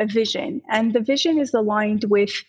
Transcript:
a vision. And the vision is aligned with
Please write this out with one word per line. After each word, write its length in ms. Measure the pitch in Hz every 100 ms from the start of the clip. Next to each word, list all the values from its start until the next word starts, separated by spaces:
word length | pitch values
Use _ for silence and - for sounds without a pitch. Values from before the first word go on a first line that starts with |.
a 60 | 214
vision. 540 | 220 214 - - - -
And 200 | 220 226
the 80 | 226
vision 380 | 220 277 339 311
is 160 | 269
aligned 500 | 233 214 208 214 214 208
with 240 | 202 202 -